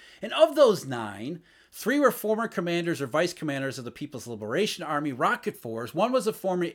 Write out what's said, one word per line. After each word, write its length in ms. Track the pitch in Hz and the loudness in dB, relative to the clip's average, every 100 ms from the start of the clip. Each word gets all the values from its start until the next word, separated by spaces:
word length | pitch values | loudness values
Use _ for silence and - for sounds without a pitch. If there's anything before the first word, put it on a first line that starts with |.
| - - | -20 -12
And 120 | 214 | -4
of 240 | 302 320 294 | 4 6 8
those 280 | 247 156 | 6 6
nine, 580 | 131 120 107 101 127 175 - _ _ | -2 -6 -6 -8 -8 -10 -14 _ _
three 300 | - 220 285 | -6 0 4
were 100 | 254 | 4
former 380 | - 214 220 220 | 2 -2 -2 -2
commanders 520 | 196 170 170 165 117 | -2 0 0 0 -2
or 60 | 135 | 0
vice 260 | 151 175 | 0 0
commanders 460 | - 156 139 135 131 | -2 -4 -4 -4 -6
of 60 | |
the 80 | 120 | -10
People's 340 | - 147 131 120 | -10 -10 -10 -10
Liberation 560 | 107 107 151 214 - | -8 -4 0 -2 -2
Army 300 | 151 147 147 | -4 -2 -2
Rocket 440 | 127 185 233 - - | 0 0 0 -4 -8
Force. 380 | 117 113 120 | -8 -8 -4
One 160 | 160 233 | 0 2
was 160 | 254 208 | 2 0
a 60 | |
former, 340 | - 190 180 170 | -2 -2 0 -2